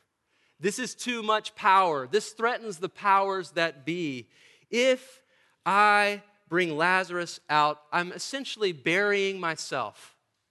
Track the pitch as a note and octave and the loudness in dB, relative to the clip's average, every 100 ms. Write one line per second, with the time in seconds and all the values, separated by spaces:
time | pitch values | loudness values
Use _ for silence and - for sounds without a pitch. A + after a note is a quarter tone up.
0 | _ _ _ _ _ _ F3 G3+ B3 - | _ _ _ _ _ _ -6 -4 -8 -8
1 | B3 A#3+ G#3+ G#3+ G#3 - G#3 F#3+ F#3 D3 | -6 -6 -2 -2 -2 -2 4 4 4 0
2 | B2+ G3 - - A3+ A#3 A3+ E3 F3 - | -2 -2 -4 -4 -2 -2 -8 -10 -10 -4
3 | G3+ G3 G3 F#3+ D#3+ E3 E3 C#3+ C3+ F3 | 2 4 2 -4 -4 -2 -2 -2 -8 -4
4 | D#3+ B2+ A2 _ _ _ - A#3 C4 B3+ | -4 -6 -12 _ _ _ -6 0 2 2
5 | - - _ _ _ _ E3+ G3 G#3 G#3 | -2 -20 _ _ _ _ 0 4 6 6
6 | G3+ G3+ - _ - E3+ F3 D3+ F3 F#3 | 4 -2 -12 _ -4 -2 0 2 2 2
7 | F3+ F3 E3+ - - D3+ D3+ D3+ - E3 | 0 -6 -8 -10 0 2 4 0 -4 -4
8 | F3 F3+ - C#4 B3+ A3 G3+ D#3 C#3+ F3+ | -4 -8 -8 -8 -8 -4 -4 -2 0 0
9 | G#3 G3+ G3 F#3+ E3+ D#3 - C#3+ G#2+ - | 2 0 -2 -4 -6 -6 -6 -6 -6 -10
10 | - _ _ _ _ | -20 _ _ _ _